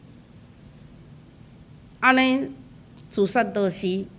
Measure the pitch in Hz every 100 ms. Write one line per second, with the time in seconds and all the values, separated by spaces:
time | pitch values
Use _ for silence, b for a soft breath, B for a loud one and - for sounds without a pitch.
0 | - - - - - - - - - -
1 | - - - - - - - - - -
2 | 254 262 262 262 269 - - - - -
3 | - - 196 - 202 208 196 180 185 190
4 | 196